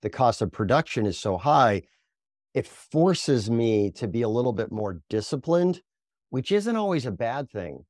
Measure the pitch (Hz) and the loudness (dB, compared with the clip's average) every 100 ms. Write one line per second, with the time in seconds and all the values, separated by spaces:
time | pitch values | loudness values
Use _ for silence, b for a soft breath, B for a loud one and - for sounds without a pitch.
0 | 107 - 123 110 101 - 101 131 160 - | -8 2 2 4 -2 -2 2 2 0 -2
1 | 107 87 107 90 123 151 123 101 - _ | -2 -2 -4 -2 2 4 6 2 -4 _
2 | _ _ _ _ _ 139 - - - 156 | _ _ _ _ _ -6 -6 -12 -4 2
3 | 175 170 - 131 104 117 117 107 104 - | 4 2 2 0 2 0 2 2 2 -2
4 | 113 113 117 113 127 110 110 107 104 90 | -6 -2 0 0 0 -2 -4 -4 -6 -8
5 | _ 107 107 147 143 170 180 175 _ _ | _ -6 -4 -6 0 2 2 -2 _ _
6 | _ _ _ 131 127 202 208 226 202 170 | _ _ _ -8 -2 -2 0 -2 -2 -2
7 | 127 92 117 131 139 107 87 67 73 | -4 -6 -4 -4 -8 -10 -10 -12 -18